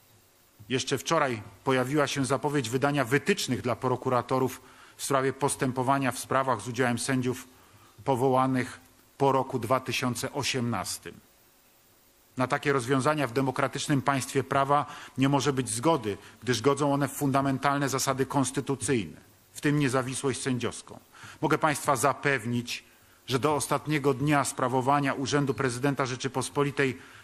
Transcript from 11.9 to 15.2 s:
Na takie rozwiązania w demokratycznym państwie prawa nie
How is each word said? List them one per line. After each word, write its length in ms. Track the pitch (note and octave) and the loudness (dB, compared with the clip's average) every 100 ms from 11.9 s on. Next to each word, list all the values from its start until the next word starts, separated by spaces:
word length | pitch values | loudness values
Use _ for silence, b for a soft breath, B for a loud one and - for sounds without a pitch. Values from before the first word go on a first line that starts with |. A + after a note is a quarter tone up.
| _ _ _ _ - | _ _ _ _ -4
Na 100 | B2+ | -2
takie 260 | E3 C#3+ | 0 2
rozwiązania 540 | C#3 A#2 C#3 C3 D3+ C3 | 0 2 2 2 2 0
w 60 | |
demokratycznym 680 | B2+ C3+ B2+ C3+ C#3+ - C#3 | 0 -2 0 -2 -2 0 0
państwie 420 | C#3+ C#3 - C#3 | 2 0 0 -2
prawa 420 | A#2 C#3 C#3 C#3+ C3+ B B | 0 0 2 2 0 B B
nie 100 | - | 0